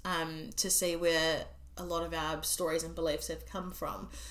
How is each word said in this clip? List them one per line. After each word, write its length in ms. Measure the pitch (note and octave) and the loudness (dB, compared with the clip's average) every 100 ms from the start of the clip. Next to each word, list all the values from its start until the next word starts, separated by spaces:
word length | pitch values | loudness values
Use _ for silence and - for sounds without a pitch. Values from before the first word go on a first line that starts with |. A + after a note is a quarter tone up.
| F#3 | -2
um, 460 | E3+ D#3+ D#3 F#3 - | 0 -2 -4 -4 0
to 120 | F#3+ | 2
see 260 | - F3+ E3+ | 4 4 4
where 500 | E3+ D#3+ D#3+ D3+ - - - - | 6 6 6 2 -2 -10 -14 -10
a 80 | |
lot 200 | F3+ E3 | -2 -2
of 100 | E3+ | 0
our 300 | E3 D#3 D#3 | -2 -2 -2
stories 400 | D#3+ - E3 D#3+ | 0 0 2 2
and 100 | E3 | 0
beliefs 360 | E3+ D#3+ D3+ - | 0 0 0 -2
have 180 | D#3+ - | -6 -6
come 240 | F#3+ F3+ | -6 -6
from. 380 | F3+ D#3+ F#3+ F#3+ - - | -6 -6 -6 -8 -10 -12